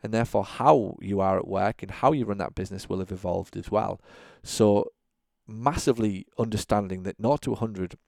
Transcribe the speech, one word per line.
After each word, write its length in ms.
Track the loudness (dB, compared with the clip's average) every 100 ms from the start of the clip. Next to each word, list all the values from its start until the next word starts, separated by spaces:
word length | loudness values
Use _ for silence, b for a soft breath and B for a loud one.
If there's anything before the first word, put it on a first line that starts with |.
and 100 | -2
therefore 300 | 0 2 0
how 540 | -2 2 6 6 4 -6
you 180 | -2 0
are 160 | 2 2
at 100 | 0
work 340 | 0 0 -2
and 100 | -12
how 200 | 2 2
you 140 | 2 0
run 120 | -2
that 180 | -4 -6
business 340 | -8 -8 -6
will 100 | -6
have 120 | -4
evolved 440 | -6 -4 -4 -4 -10
as 160 | -2
well. 280 | -2 -2 -6 B B B B
So 480 | -12 4 6 6 2 _ _ _ _ _ -16
massively 800 | -2 0 0 0 2 0 -2 -8 -6
understanding 640 | -2 -2 0 0 0 -6
that 160 | -8 -4
nought 220 | -2 0
to 100 | -2
a 40 | -4
hundred 380 | -4 -4 -8 -8